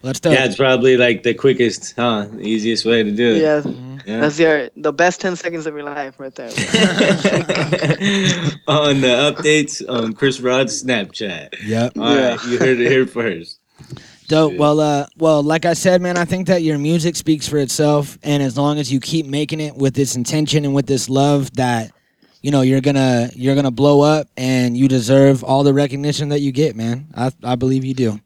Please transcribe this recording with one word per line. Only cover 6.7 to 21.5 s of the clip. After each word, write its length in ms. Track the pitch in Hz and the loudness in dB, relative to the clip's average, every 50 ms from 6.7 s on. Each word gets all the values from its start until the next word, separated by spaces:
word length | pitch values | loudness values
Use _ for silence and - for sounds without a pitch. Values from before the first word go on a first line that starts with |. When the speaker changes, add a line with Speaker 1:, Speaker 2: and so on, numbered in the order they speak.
| - 220 220 190 175 175 214 - 196 180 - 202 - - 170 - 185 - 156 151 151 175 - 147 156 - 190 202 202 196 196 165 139 175 170 143 - - _ - | 0 2 2 2 2 2 2 2 2 0 0 0 0 0 -2 -2 -2 -4 -2 -2 -2 -2 0 -2 -2 0 0 -2 0 0 0 0 -2 -2 -4 -6 -6 -6 _ -2
Speaker 2:
On 320 | 139 151 147 147 139 139 | 0 2 2 2 2 2
the 80 | 135 127 | 2 2
updates 760 | 123 120 139 147 - - 151 151 151 156 147 143 - - - - | 2 2 2 0 0 0 2 2 2 2 2 -2 -6 -12 -8 -6
on 220 | 131 120 113 113 | -4 -4 -4 -4
Chris 300 | 110 - - 139 131 - | -4 0 0 0 0 0
Rod's 420 | 120 127 127 131 135 113 95 92 - | -2 0 0 0 0 -2 -4 -8 -4
Snapchat. 720 | 127 123 113 98 92 - - 110 101 90 80 71 - - - 101 | -4 -2 -2 -4 -6 -8 -10 -8 -8 -8 -10 -12 -14 -16 -12 -6
Speaker 1:
Yep. 320 | 107 110 113 117 123 - - | -4 -2 -2 -2 -2 -4 -4
Speaker 2:
All 60 | 110 | 0
right, 120 | 117 143 | 2 2
Speaker 3:
Yeah. 300 | 139 131 123 117 113 - 120 | 2 2 0 -2 -4 -6 -4
Speaker 2:
you 100 | 120 123 | -2 0
heard 200 | 131 131 127 120 | 2 2 2 2
it 100 | 120 120 | 2 2
here 160 | 135 131 131 127 | 2 2 2 0
first. 520 | - 117 117 113 90 82 85 - - _ _ _ _ _ - - - - - - - _ _ - | -2 -6 -4 -4 -4 -6 -10 -16 -20 _ _ _ _ _ -20 -20 -20 -20 -20 -20 -20 _ _ 0
Speaker 1:
Dope. 240 | 156 156 160 151 180 | 2 2 2 2 2
Speaker 2:
Yeah. 60 | - | 2
Speaker 1:
Well, 200 | 147 147 151 156 | 2 2 2 2
uh, 240 | 151 151 147 143 143 - _ - | 2 0 0 -2 -4 -6 _ -2
well, 240 | 160 160 156 147 | 2 2 2 2
like 220 | 143 151 156 165 160 | 2 0 0 0 0
I 60 | 175 170 | 0 -2
said, 280 | - - 190 180 180 | 0 2 2 2 2
man, 160 | 175 180 175 175 | 2 0 -2 -2
I 80 | 175 | -2
think 220 | 160 185 185 185 - | -2 -2 -4 0 0
that 160 | 190 175 165 | 0 2 2
your 140 | 160 156 143 | 0 -2 0
music 380 | 143 151 165 170 156 175 160 | 0 0 0 0 0 -2 -4
speaks 320 | - - - 156 151 135 - | -4 0 0 -2 0 -2 -4
for 100 | 147 147 | -2 -2
itself, 600 | 143 123 - - 156 147 147 147 143 139 - - - | -2 -2 0 0 2 2 2 2 0 -2 -8 -10 -4
and 200 | 156 147 143 139 | -2 0 0 0
as 140 | 135 113 139 | -2 -2 0
long 220 | 143 147 147 151 | 0 0 0 -2
as 120 | 147 117 | -4 -2
you 80 | 135 131 | -4 -4
keep 260 | 113 - - 165 156 | -4 -2 -4 -4 -4
making 360 | 135 135 143 151 139 156 156 | -2 -4 -4 -4 -4 -6 -6
it 160 | 151 147 - - | -8 -8 -4 0
with 160 | 135 135 127 | -2 0 2
this 240 | - 139 127 - 127 | 0 -2 -2 -2 -6
intention 480 | 120 - - 156 151 139 - 156 147 | -4 -2 -2 -2 0 0 0 0 0
and 100 | 143 139 | 0 0
with 120 | 139 139 110 | 0 0 0
this 200 | 143 127 - - | -2 -2 -2 -2
love, 420 | 131 135 139 143 143 143 139 123 | 0 2 2 4 2 2 0 -2